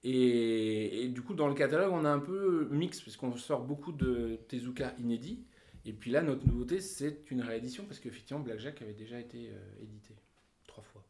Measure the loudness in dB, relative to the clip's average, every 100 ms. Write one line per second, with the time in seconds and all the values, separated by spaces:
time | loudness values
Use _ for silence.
0 | 2 6 8 8 6 4 4 2 0 0
1 | -2 -4 -4 2 2 4 4 4 4 4
2 | 4 2 0 0 4 4 2 2 0 -2
3 | -14 -6 -4 -4 -2 -2 0 -6 -6 0
4 | 2 2 0 -4 -6 -6 -6 -4 -6 -2
5 | -2 -2 -2 -10 -12 -20 -20 -16 -12 -10
6 | 0 2 2 4 4 4 0 -2 -4 -4
7 | -4 -4 -6 -4 -2 -4 -6 -10 -12 -10
8 | -12 -12 -8 -6 -4 -6 -8 -10 -12 -12
9 | -10 -10 -10 -12 -12 -12 -14 -16 -16 -16
10 | -20 -20 _ _ _ _ -20 -20 -20 -20
11 | -20